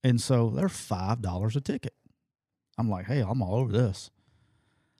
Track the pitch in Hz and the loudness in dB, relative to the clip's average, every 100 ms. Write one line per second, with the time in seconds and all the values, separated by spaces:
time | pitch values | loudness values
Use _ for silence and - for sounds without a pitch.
0 | 131 120 - 127 117 127 185 - - 95 | 4 2 4 2 4 2 -2 -4 -6 -4
1 | 95 117 101 90 107 131 - 139 - _ | -2 -2 -2 -2 -2 -2 -4 -6 -6 _
2 | _ _ _ _ _ _ _ - 113 92 | _ _ _ _ _ _ _ -4 -2 -2
3 | 92 143 98 127 92 107 127 104 120 92 | -2 0 0 0 0 0 2 2 2 -2
4 | - _ _ _ _ _ _ _ _ | -12 _ _ _ _ _ _ _ _